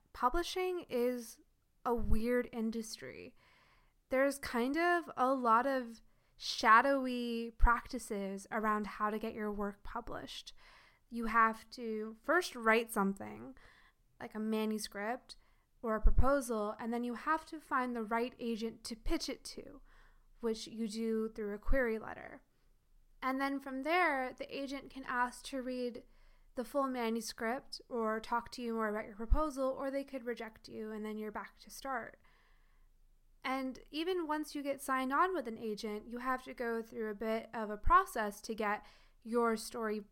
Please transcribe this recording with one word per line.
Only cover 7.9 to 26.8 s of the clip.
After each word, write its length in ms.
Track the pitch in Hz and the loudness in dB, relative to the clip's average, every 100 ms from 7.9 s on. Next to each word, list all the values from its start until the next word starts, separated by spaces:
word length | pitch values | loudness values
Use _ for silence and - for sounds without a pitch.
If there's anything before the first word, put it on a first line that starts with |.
| 247 - 208 196 196 - | -8 -6 -6 -4 -8 -6
around 360 | 214 214 214 208 | -2 0 0 -2
how 240 | - 214 | -4 -2
to 80 | 220 | -2
get 160 | 220 | -6
your 180 | 226 214 | -6 -6
work 300 | 202 202 202 | -4 -6 -6
published. 680 | - 233 - - - - - - - - - _ - | -10 -10 -8 -10 -10 -14 -16 -20 -20 -20 -20 _ -12
You 160 | 233 226 | -6 2
have 420 | 226 226 220 - | 4 4 2 -10
to 440 | - 226 220 220 220 | -10 -6 -4 -6 -6
first 320 | - 330 359 254 | 2 4 2 0
write 340 | 220 220 226 | 4 4 2
something, 680 | 214 196 196 214 208 247 262 - - - _ _ - | 0 0 0 -8 -12 -16 -18 -20 -20 -20 _ _ -16
like 160 | 247 | -12
a 60 | 214 | -6
manuscript 960 | 220 220 220 214 - 202 208 247 - - - _ _ _ | -2 0 0 -4 -6 -6 -6 -6 -10 -20 -20 _ _ _
or 140 | 233 214 | -2 6
a 40 | |
proposal, 720 | 214 - 262 285 247 220 208 220 | 8 10 8 6 2 -2 -2 -4
and 140 | 226 | -4
then 100 | 240 | -2
you 80 | 240 | -4
have 320 | 226 302 320 - | -4 -2 -2 -4
to 140 | 320 | -14
find 340 | - 277 254 | -4 -2 -2
the 80 | 240 | -4
right 300 | 214 233 247 - | -2 -2 -2 -4
agent 440 | 233 226 226 - | -6 -4 -6 -8
to 120 | - 233 | -12 -4
pitch 320 | - 330 - | 0 0 0
it 160 | - | -8
to, 380 | - - - 269 - - - _ _ - | -10 -14 -14 -18 -20 -20 -20 _ _ -6
which 280 | 233 220 - | -4 -4 -6
you 180 | 220 226 | -6 -6
do 440 | 220 226 220 220 | -4 -2 -2 -2
through 200 | 220 208 | -6 -8
a 40 | 208 | 0
query 400 | - 269 240 220 | 6 6 6 0
letter. 440 | - - - 262 _ _ _ _ _ - _ - | -6 -12 -14 -16 _ _ _ _ _ -20 _ -8
And 180 | 262 262 | -4 -2
then 180 | 277 277 | -2 -2
from 240 | 269 262 | -6 -6
there, 500 | 285 359 339 277 254 - | 0 2 4 2 -2 -6
the 160 | - | -8
agent 360 | 277 277 277 - | -8 -6 -8 -10
can 120 | 269 262 | -12 -4
ask 340 | 247 247 240 - | 0 -2 -4 -8
to 160 | 269 | -6
read 400 | 254 254 247 226 - - - - - - | -4 -4 -4 -6 -14 -20 -20 -20 -12 -8
the 60 | |
full 240 | 233 285 | -4 0